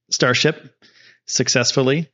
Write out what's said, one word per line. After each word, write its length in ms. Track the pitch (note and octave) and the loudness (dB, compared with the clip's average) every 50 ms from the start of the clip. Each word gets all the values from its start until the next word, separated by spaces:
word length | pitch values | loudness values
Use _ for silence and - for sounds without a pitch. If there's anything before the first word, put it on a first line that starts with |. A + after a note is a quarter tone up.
| _ - | _ -8
Starship 640 | - - D#3+ B2 B2 - - D3+ D#3 - - C#3 _ _ _ - _ - - - - _ _ | -2 0 0 0 2 2 0 0 -2 -2 -12 -20 _ _ _ -20 _ -20 -20 -20 -20 _ _
successfully 840 | - - - B2 - - B2+ A#2+ - - C#3 C3 C3 C#3 E3 E3 - | -6 -4 -4 -2 0 0 0 0 0 0 0 0 0 0 -2 -4 -8